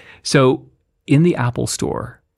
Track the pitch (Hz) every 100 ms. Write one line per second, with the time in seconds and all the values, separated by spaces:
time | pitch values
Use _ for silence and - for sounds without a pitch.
0 | - - - 147 131 - - _ _ _
1 | - 143 175 - 123 123 120 - - -
2 | 120 - _